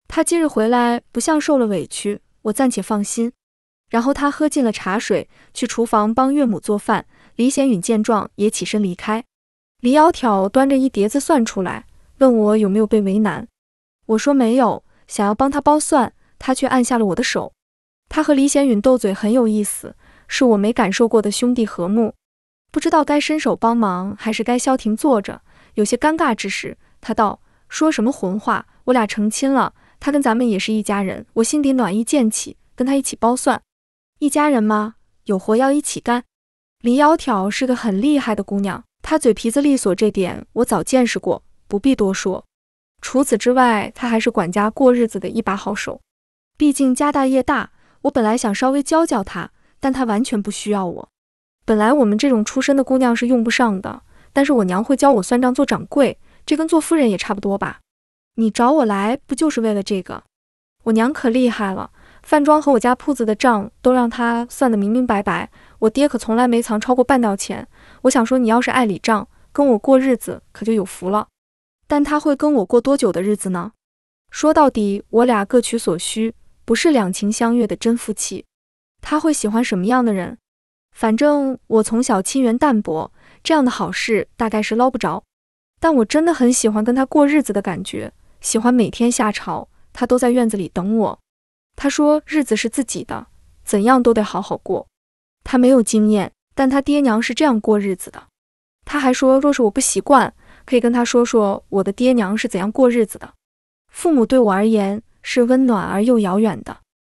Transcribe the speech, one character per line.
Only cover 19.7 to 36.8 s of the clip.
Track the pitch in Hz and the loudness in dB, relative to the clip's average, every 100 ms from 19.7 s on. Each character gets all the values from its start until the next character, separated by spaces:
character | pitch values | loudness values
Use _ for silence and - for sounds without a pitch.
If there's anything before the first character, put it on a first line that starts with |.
| - - - _ _ - - | -8 -14 -20 _ _ -10 0
是 | |
我 | 254 202 | 2 4
没 | 208 | 2
感 | 247 196 | 0 0
受 | 196 226 | 0 2
过 | 220 | 2
的 | 208 | 0
兄 | - 247 | -2 0
弟 | 240 | 0
和 | 214 - 175 | -2 -4 -2
睦。 | 220 220 - _ _ _ _ _ | 0 -2 -4 _ _ _ _ _
不 | 302 | -4
知 | 330 | 0
道 | 320 | 0
该 | 285 294 | 2 0
伸 | - 311 | -2 -2
手 | 254 | -2
帮 | 170 226 233 | 0 0 0
忙 | 208 180 196 208 | 0 -2 -8 -8
还 | 220 | -6
是 | 214 | -4
该 | 226 247 | -2 -2
消 | 277 262 | 0 -2
停 | 214 220 | -2 -2
坐 | 302 220 | 0 0
着， | - 117 _ _ _ | -2 -12 _ _ _
有 | - | -4
些 | 208 240 | -2 0
尴 | 302 320 | 0 0
尬 | 302 | -2
之 | 220 196 | -2 -6
时， | - - - _ _ | -8 -10 -14 _ _
他 | - | -6
道 | 226 208 - _ _ _ | -2 -2 -2 _ _ _
：“说 | - 214 | -2 0
什 | 302 | 0
么 | 220 | -2
混 | - 185 208 | -2 -6 -4
话， | - 190 - _ - | -4 -6 -6 _ 0
我 | |
俩 | 254 208 | 0 0
成 | 220 214 | -2 -4
亲 | - 269 | -2 0
了， | 262 190 - _ _ | 0 -2 -6 _ _
他 | 294 | -2
跟 | 285 | 0
咱 | 254 220 | 0 0
们 | 247 | 0
也 | 190 | -2
是 | - | -2
一 | 214 | -4
家 | 202 202 | -2 -4
人。” | 190 - - | -4 -8 -6
我 | 226 | -2
心 | 226 302 | -2 0
底 | 269 | 0
暖 | 254 196 214 | 0 0 -2
意 | |
渐 | 226 294 220 | -2 0 0
起， | - - - _ | -2 -10 -16 _
跟 | - | -4
他 | 254 277 | -2 0
一 | |
起 | 269 | -2
包 | - 226 247 | -2 -2 0
蒜。 | 277 226 - _ _ _ _ _ | -2 -4 -8 _ _ _ _ _
一 | 294 | -2
家 | 294 302 | 0 2
人 | 247 | 2
吗？ | 214 214 214 - _ _ - | 0 0 -4 -10 _ _ -6
有 | 190 | -4
活 | - | 0
要 | 226 269 | 0 2
一 | 294 | 0
起 | - - | -4 -6
干。 | - 240 - _ _ _ _ _ | -4 -4 -6 _ _ _ _ _